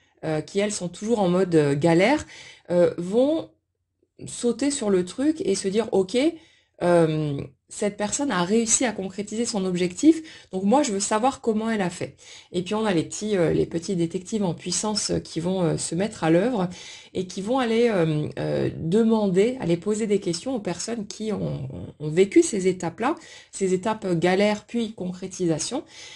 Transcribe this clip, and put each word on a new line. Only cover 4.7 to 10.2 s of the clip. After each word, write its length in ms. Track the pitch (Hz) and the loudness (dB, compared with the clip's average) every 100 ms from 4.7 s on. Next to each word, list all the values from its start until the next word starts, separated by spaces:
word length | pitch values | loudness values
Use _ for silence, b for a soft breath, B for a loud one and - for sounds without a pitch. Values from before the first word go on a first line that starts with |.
sur 180 | 277 214 | -2 0
le 160 | 190 | 0
truc 380 | 185 - 285 311 | 0 -2 -2 0
et 120 | 196 196 | -2 -2
se 100 | 196 | 0
dire, « 220 | 202 220 | -2 0
Ok, 240 | 190 190 247 302 330 B B B _ | 0 2 2 2 0 B B B _
euh, 580 | 175 175 160 156 151 139 - _ _ | 2 4 4 2 -2 -4 -8 _ _
cette 280 | - 208 202 | -6 -4 -4
personne 340 | 208 - 285 | -6 -2 0
a 140 | 185 | 0
réussi 400 | 175 226 226 - | 2 2 2 2
à 80 | 254 | 0
concrétiser 520 | 214 190 - 202 214 | -2 -8 -8 -8 -4
son 200 | 233 208 | -2 -2
objectif, 580 | 185 180 180 180 294 320 | -2 0 -2 4 6 6